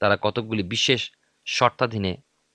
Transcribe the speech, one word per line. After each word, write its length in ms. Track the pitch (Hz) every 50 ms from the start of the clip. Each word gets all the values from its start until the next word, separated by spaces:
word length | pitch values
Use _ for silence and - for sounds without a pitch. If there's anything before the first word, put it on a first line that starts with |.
তারা 180 | - 101 101 -
কতকগুলি 420 | - 107 - 120 110 110 110 107
বিশেষ 480 | 95 87 113 117 - - 131 113 - - - _ _ _ _ _ _
শর্তাধীনে 680 | - - - 131 120 - - 131 117 113 107 98 92 90 - _ _ _ _ _ _